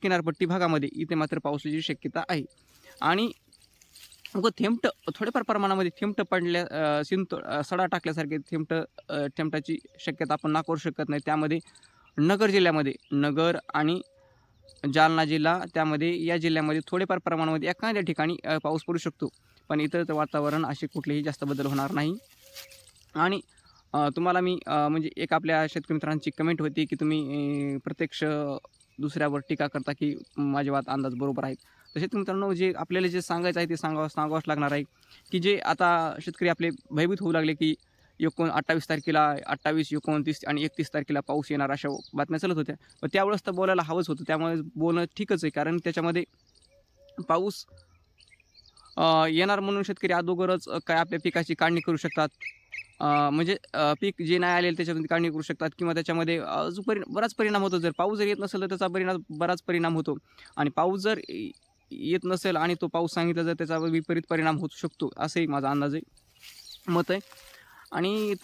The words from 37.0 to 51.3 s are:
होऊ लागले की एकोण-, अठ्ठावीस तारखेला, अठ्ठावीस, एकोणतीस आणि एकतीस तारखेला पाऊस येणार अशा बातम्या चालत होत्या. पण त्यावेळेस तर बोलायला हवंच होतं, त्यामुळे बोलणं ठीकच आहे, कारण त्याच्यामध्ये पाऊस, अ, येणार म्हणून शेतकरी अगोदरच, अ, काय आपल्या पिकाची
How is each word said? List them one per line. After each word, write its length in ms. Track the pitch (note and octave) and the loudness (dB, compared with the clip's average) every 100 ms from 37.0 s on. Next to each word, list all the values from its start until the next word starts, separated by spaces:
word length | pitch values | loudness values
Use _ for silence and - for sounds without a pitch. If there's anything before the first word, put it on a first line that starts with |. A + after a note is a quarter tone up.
| E3+ G3 | 2 2
होऊ 100 | G3 | 0
लागले 220 | D#3+ D#3 | 2 2
की 220 | D3 D#3 D#3 _ _ _ - | 2 0 0 _ _ _ -2
एकोण-, 320 | D#3+ - E3 | -2 0 0
अठ्ठावीस 380 | - D3+ E3 - | 0 0 0 0
तारखेला, 460 | D#3 C#3+ D#3 D3+ C#3+ - | -4 2 4 4 2 -4
अठ्ठावीस, 480 | C#3 D3+ D#3+ D3 | -2 0 0 0
एकोणतीस 520 | D3 - D3+ C#3+ D3 - | -2 0 0 0 -4 -2
आणि 160 | D3 | -2
एकतीस 300 | D3+ - D3+ | -2 -4 -4
तारखेला 260 | D3+ C#3 C#3+ | -4 -2 -4
पाऊस 260 | - D3 C#3+ | -2 -4 -2
येणार 220 | D3 C#3 | -2 0
अशा 180 | C#3 C#3+ C#3 - | -2 -4 -6 -8
बातम्या 260 | D3 C#3+ D#3+ | -4 -2 -2
चालत 140 | F#3 | 0
होत्या. 220 | D#3+ D3+ D#3 _ - | -2 -2 -6 _ -10
पण 60 | D#3 | -2
त्यावेळेस 280 | G3 G3 G#3 - | 2 2 0 -2
तर 60 | |
बोलायला 300 | F3+ F#3+ F#3 D#3 | 0 2 2 2
हवंच 240 | E3 E3 | 0 -2
होतं, 140 | D3+ F3 | -4 -2
त्यामुळे 280 | D#3+ E3 E3 D#3 - | 0 0 -2 -4 -2
बोलणं 300 | E3 E3+ E3+ - | 0 2 -2 -4
ठीकच 260 | G#3+ F#3 | -2 0
आहे, 60 | D#3+ | 0
कारण 280 | - D3 E3+ | -2 0 0
त्याच्यामध्ये 460 | E3+ E3 E3+ E3+ - _ _ _ _ _ _ _ - - F3 | -2 -2 0 0 -2 _ _ _ _ _ _ _ -20 -10 0
पाऊस, 360 | E3 G3+ - - - _ _ _ _ _ _ _ _ - _ - - | 2 2 -4 -12 -20 _ _ _ _ _ _ _ _ -20 _ -10 2
अ, 280 | E3 D#3+ D#3+ | 4 6 4
येणार 340 | D#3+ F#3+ G3+ | 4 2 2
म्हणून 240 | G3 G3+ | 0 -2
शेतकरी 300 | G3 G3 F#3 | -2 -4 0
अगोदरच, 560 | F3 F3 F3+ F#3 F#3 - | 0 0 0 2 0 -2
अ, 80 | E3 - | -6 0
काय 100 | E3 | 0
आपल्या 220 | E3+ E3+ | 2 -2
पिकाची 300 | E3+ | -2